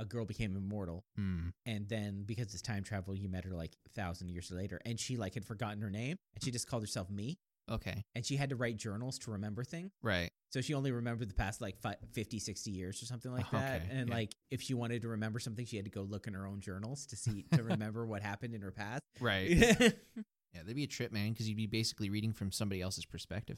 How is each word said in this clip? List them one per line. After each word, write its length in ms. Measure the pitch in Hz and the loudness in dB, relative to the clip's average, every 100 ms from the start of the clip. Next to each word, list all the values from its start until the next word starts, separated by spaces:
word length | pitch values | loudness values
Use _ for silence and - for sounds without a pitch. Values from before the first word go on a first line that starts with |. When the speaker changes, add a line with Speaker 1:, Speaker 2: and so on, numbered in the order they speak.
Speaker 1:
a 40 | |
girl 200 | 107 117 | -4 -2
became 320 | 107 107 110 95 | -2 0 0 0
immortal, 480 | 98 104 90 85 - | 0 -2 -2 -4 -6
Speaker 2:
Hmm. 360 | - 98 90 85 - - | -2 0 0 -2 -4 -4
Speaker 1:
and 220 | 107 104 | -4 -2
then 360 | 110 104 101 | -2 -2 -2
because 280 | 101 113 107 | -4 -4 -4
it's 100 | 95 | -6
time 200 | - 101 | -4 -2
travel, 320 | 98 101 92 | -2 -2 -2
you 140 | 98 98 | -2 -2
met 160 | 92 | -2
her, 100 | 90 | -2
like, 220 | 87 82 - - | -4 -4 -8 -12
a 40 | |
thousand 400 | - 92 85 90 | -4 -2 -2 -4
years 200 | 87 - | -6 -4
later, 300 | 90 98 95 | -4 -4 -4
and 140 | - 113 | -4 -4
she, 180 | - 123 | -2 -2
like, 180 | 98 | -2
had 100 | - | -4
forgotten 360 | 98 107 107 104 | -6 -4 -2 -2
her 80 | 107 | -2
name, 260 | 101 123 180 _ | -2 -2 -4 _
and 80 | - | -6
she 80 | 131 | -2
just 160 | 117 - | -2 0
called 160 | 123 | 0
herself 260 | 104 - 92 | 0 -2 -2
Me. 300 | 101 113 180 _ _ - | -2 -2 -4 _ _ -4
Speaker 2:
Okay. 340 | 110 101 104 - 117 | -2 -2 -4 -4 -4
Speaker 1:
And 100 | 117 | 0
she 80 | 135 | 2
had 140 | 139 | 2
to 60 | 123 | 2
write 200 | 120 107 | 0 0
journals 440 | 113 101 123 127 | -2 -2 -2 -4
to 100 | - | -4
remember 320 | 104 107 104 | -2 -2 -2
things. 300 | 123 165 190 - | -4 -6 -8 -4
Speaker 2:
Right. 300 | 113 92 85 - - | 2 4 2 -4 -4
Speaker 1:
So 100 | 131 | -2
she 140 | 127 | 2
only 160 | 143 139 | 2 2
remembered 380 | 120 120 117 113 | 2 2 0 -2
the 40 | |
past, 260 | - 101 - | 0 0 0
like, 180 | 107 95 | -4 -4
fi-, 180 | - 101 113 | -4 -4 -6
fifty, 300 | - 104 113 | -4 -2 -2
sixty 320 | - 101 - | -4 -4 -4
years 280 | 92 92 107 | -2 -2 -4
or 60 | 120 | -6
something 240 | 123 127 | -6 -4
like 180 | 127 123 | -2 0
that. 300 | 135 135 131 | 0 2 0
Speaker 2:
Okay, 60 | 90 | -2
Speaker 1:
And, 160 | 131 120 | -2 0
Speaker 2:
yeah. 60 | 117 | 0
Speaker 1:
like, 180 | 107 - - | 0 -4 -8
if 100 | 127 | -6
she 120 | - | -2
wanted 280 | 123 117 117 | 0 0 0
to 60 | 113 | 0
remember 300 | 110 110 113 | 0 0 -2
something, 260 | 120 107 | -4 -4
she 120 | 120 107 | -4 -4
had 80 | |
to 60 | 98 | -4
go 120 | 101 | -4
look 240 | 98 101 - | -4 -4 -4
in 80 | |
her 100 | 95 | -4
own 160 | 98 101 | -4 -6
journals 460 | 101 92 110 139 - | -4 -4 -4 -6 -8
to 100 | 110 | -4
see, 280 | - 101 - | -2 -2 4
Speaker 2:
<laughs> 20 | |
Speaker 1:
to 100 | 156 | 4
remember 420 | 113 110 107 110 | 6 0 0 -2
what 160 | 113 101 | -2 -2
happened 340 | 101 101 120 113 | -2 -4 -4 -6
in 60 | |
her 100 | 98 | -6
past. 300 | 101 104 131 - - | -6 -4 -6 -8 -2
Speaker 2:
Right. 280 | 120 98 95 | 2 4 8
Speaker 1:
<laughs> 480 | 170 233 226 240 220 - - - _ _ | 10 12 12 8 6 -4 -12 -12 _ _
Speaker 2:
Yeah, 60 | 85 | -12
that'd 160 | 85 127 | -6 -2
be 80 | |
a 20 | 139 | 0
trip, 260 | - 123 | 0 -2
man, 220 | 107 104 | 2 2
'cause 140 | 113 110 | 2 0
you'd 80 | 107 | 0
be 100 | 110 | 2
basically 440 | 110 113 - 101 | 2 2 0 0
reading 240 | 104 110 | 2 2
from 180 | 107 98 | 0 0
somebody 300 | - 104 95 | 0 0 0
else's 240 | 90 - - | 0 -2 -6
perspective. 500 | 87 - 92 - | -8 -6 -6 -4